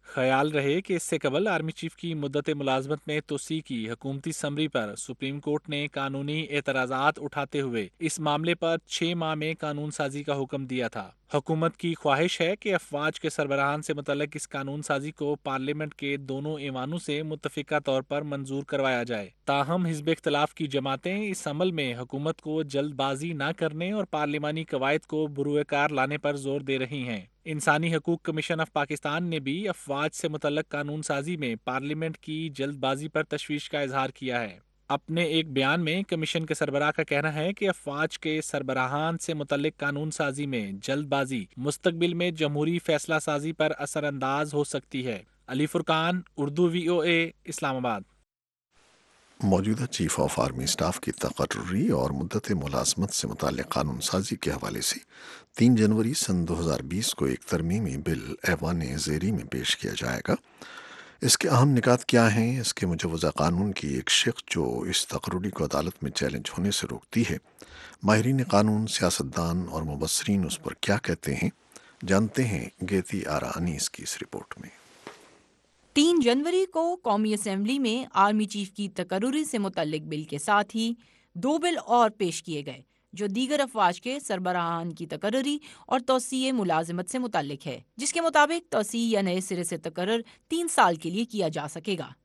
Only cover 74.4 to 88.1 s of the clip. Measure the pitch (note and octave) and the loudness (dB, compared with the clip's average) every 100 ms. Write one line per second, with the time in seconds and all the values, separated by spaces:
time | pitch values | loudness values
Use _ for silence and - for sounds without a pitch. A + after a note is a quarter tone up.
74.4 | - - - - - - - - - - | -12 -14 -16 -20 -20 -20 -20 -20 -20 -20
75.4 | _ _ _ _ _ - D#4+ F4 A#3 B3+ | _ _ _ _ _ 4 6 6 6 4
76.4 | D#4 F#4 F#4 D#4+ E4+ F4+ A#3+ G#3 G#3+ G#3 | 4 2 2 0 0 0 2 2 2 0
77.4 | G#3 F#3+ G#3 C#4 B3 A#3 - F#3+ G3+ G#3+ | 0 0 0 2 0 0 0 4 4 4
78.4 | G#3 G#3 G3 - G3+ F#3+ F3+ F#3+ B3 D4 | 0 -2 -6 -6 -6 -4 -2 0 0 0
79.4 | D#4 A3+ G3 F#3 D3+ D#3 D#3 D3+ D#3 C#3+ | -2 -2 -2 -2 -2 -2 -4 -8 -6 -4
80.4 | - G#3 G#3 A3 A3+ A#3 _ _ _ F3 | 4 4 4 -2 -2 -4 _ _ _ -4
81.4 | B3 D#4 F4 D4+ - A#3+ A3 A3 F#3 D#3+ | 0 2 2 0 2 4 4 4 -2 -2
82.4 | - D3+ C#3+ C3 - _ _ F3+ G#3 G3+ | -6 -6 -6 -12 -18 _ _ -6 -2 0
83.4 | C4 D4 C4 A3+ F#3 F3 B3 C#4+ - F#3+ | 0 2 0 4 2 2 -6 -6 -4 -2
84.4 | F3+ F3+ E3+ E3+ E3+ E3 E3 D#3 G3+ B3+ | 0 0 0 -2 -4 -8 -8 -4 0 0
85.4 | C4+ D4 - - - B3+ C4 C4 B3+ C4 | 0 -4 -6 -20 -2 0 4 2 2 0
86.4 | C4 B3+ F3+ D#3+ E3 F3 F#3 C4 B3 F3+ | 0 2 2 2 2 -4 -4 -4 0 -2
87.4 | C#3+ C#3+ D#3 B2 - - C#4+ | -2 -6 -8 -10 -12 -6 -2